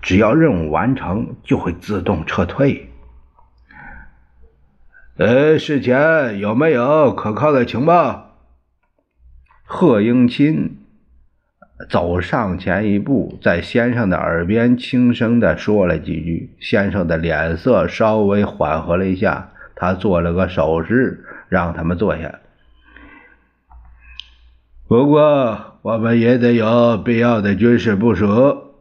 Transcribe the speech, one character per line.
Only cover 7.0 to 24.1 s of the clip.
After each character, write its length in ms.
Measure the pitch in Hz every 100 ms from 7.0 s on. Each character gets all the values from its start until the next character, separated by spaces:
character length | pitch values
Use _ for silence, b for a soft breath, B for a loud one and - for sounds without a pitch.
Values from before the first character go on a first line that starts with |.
| 143
可 180 | - 110
靠 180 | 110 147
的 140 | 143
情 220 | 120 110 151
报？” 380 | 175 143 104 - _ _ _ _ _ _ _ _ _ _ - _ _ _
贺 320 | - 180 110
应 280 | 107 123 120
钦 480 | - 143 156 82 - _ _ _ _ _ _ _ _ _ _ -
走 300 | 101 87 90
上 360 | 87 - 92 87
前 300 | 95 92 107
一 80 | 101
步， 360 | 101 135 - -
在 180 | - 87
先 340 | 85 123 120
生 140 | 120 104
的 80 | 85
耳 300 | 80 82 85
边 320 | 113 120 120
轻 340 | - 127 123
声 280 | 117 113 120
地 180 | 101 80
说 260 | - 104
了 140 | 92 80
几 240 | 80 80
句。 340 | 80 82 - _
先 320 | - 110 98
生 160 | 101 85
的 80 | 82
脸 400 | 82 76 80 82
色 320 | 131 110 85
稍 300 | - 110 107
微 260 | 101 101
缓 360 | 101 - 76 80
和 160 | 82 87
了 100 | 95
一 100 | 90
下， 340 | 101 71 - B B
他 180 | - 90
做 280 | 92 107 87
了 120 | 85
个 160 | 87 92
手 360 | 87 78 82
势， 400 | 82 117 117 - B B B
让 260 | 90 87
他 80 | 82
们 160 | 82 85
坐 180 | 104 78
下。 220 | - - _ _ _ _ B B B B B B B _ _ - - - -